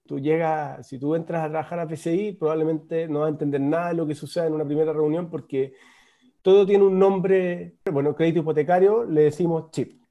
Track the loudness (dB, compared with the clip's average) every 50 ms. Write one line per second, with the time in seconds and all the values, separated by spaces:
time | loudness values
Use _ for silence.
0 | _ _ -10 -6 -2 -2 0 0 0 -2 -2 -4 -6 -8 -12 -14 -16 -16 -14 -8
1 | -4 -4 -4 -4 -4 -6 -6 -6 -6 -4 -6 -8 -8 -8 -8 -8 -8 -8 -10 -8
2 | -4 -4 -2 -2 -4 -6 -6 -4 -2 -2 0 0 -2 -2 -2 -4 -6 -6 -6 -6
3 | -4 -4 -4 -2 -2 -2 -2 -4 -4 -4 -2 -2 0 0 0 -2 -2 -2 -4 -4
4 | -4 -4 -6 -8 -10 -8 -6 -4 -2 -2 -2 -4 -4 -2 0 0 0 0 0 0
5 | 0 0 0 -2 -4 -8 -10 -12 -10 _ -4 -4 -4 -4 -8 _ _ _ _ _
6 | _ _ _ _ _ _ _ _ _ 6 6 6 6 6 4 6 6 4 6 4
7 | 4 4 4 2 2 2 2 2 2 -2 -4 -6 -10 -14 -16 _ _ -4 -2 0
8 | 0 0 0 2 0 2 2 0 0 0 0 0 2 2 4 4 6 4 4 2
9 | 0 0 4 4 4 4 4 0 0 0 0 -2 -4 -6 -6 -6 -6 -6 -8 _
10 | _ _